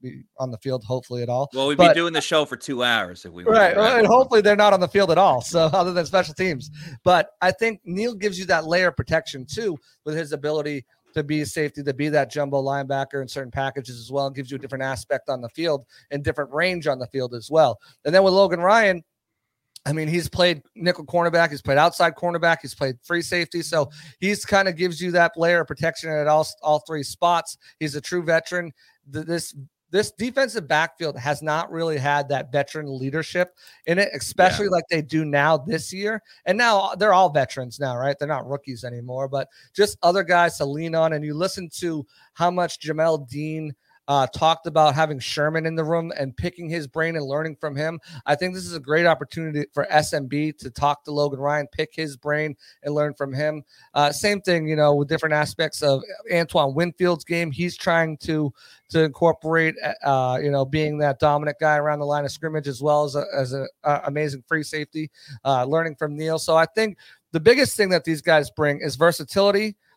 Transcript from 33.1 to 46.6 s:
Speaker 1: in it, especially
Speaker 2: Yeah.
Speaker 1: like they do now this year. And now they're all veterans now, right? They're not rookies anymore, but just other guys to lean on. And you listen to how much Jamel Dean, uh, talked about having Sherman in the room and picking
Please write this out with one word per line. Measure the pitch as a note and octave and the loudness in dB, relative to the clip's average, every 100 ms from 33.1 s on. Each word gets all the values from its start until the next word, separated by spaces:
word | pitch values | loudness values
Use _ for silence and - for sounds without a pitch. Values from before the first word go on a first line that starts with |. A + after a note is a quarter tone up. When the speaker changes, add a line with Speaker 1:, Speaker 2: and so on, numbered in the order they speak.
| D3 D3+ F3+ F3+ _ - _ - | -4 -4 -2 -2 _ -20 _ -2
Speaker 1:
in | F3 | 0
it, | G3+ | 0
especially | C3+ - - F#3 - G#3 | -2 -4 4 4 4 0
Speaker 2:
Yeah. | |
Speaker 1:
like | F3+ - | 0 0
they | E3 | -2
do | D3 D#3 D#3 | -2 -2 0
now | C#3+ D3 D#3+ | 2 4 2
this | C#3+ E3 - | 0 -6 -6
year. | F#3 G#3 A3 - - - | -8 -6 -6 -10 -8 -2
And | G3 | 2
now | A#3+ G3+ G3 | 4 4 2
they're | F#3+ G#3+ | 0 4
all | F#3 F#3 | 6 4
veterans | D3 C3 - B2 A#2 | 4 0 -4 -10 -6
now, | C#3 B2 | -4 -2
right? | C3+ C#3 | -2 -2
They're | D3 | -4
not | C#3+ A#2+ | -4 -6
rookies | C#3 C#3 A#2+ | -8 -8 -12
anymore, | A#2+ A#2+ B2 B2+ C3+ | -12 -12 -10 -8 -4
but | C3+ C3+ _ _ | -4 -8 _ _
just | - G3+ - | 0 0 2
other | E3+ F#3 | 2 2
guys | F3 F3 F3 - | 2 4 4 2
to | C#3+ | -4
lean | D3 E3 | -4 -4
on. | E3 D#3+ | 0 0
And | D3+ D3+ | 0 -4
you | |
listen | D3+ F#3 G3 F3 - | -4 -4 -4 -12 -8
to | F3 D#3 B2+ _ _ | -6 -6 -8 _ _
how | - F3 | -2 0
much | F3+ E3+ - | 0 -2 -4
Jamel | D3+ D#3 D#3+ D#3 C3 | -6 0 0 0 -4
Dean, | C#3+ D#3 D#3 D#3 C3+ _ _ - | -10 -8 -8 -8 -12 _ _ 0
uh, | C#3+ C3 | 2 2
talked | - D#3+ E3 E3+ | 2 2 2 0
about | D#3 D3+ | 4 4
having | C#3 D#3 C#3 | 4 0 -2
Sherman | - - D3+ D#3+ D#3+ | -6 -2 -2 0 -2
in | D#3+ | -2
the | D#3 | -2
room | E3+ E3 - | -2 -4 -6
and | C3+ - | -6 -6
picking | F3 E3+ | -8 -8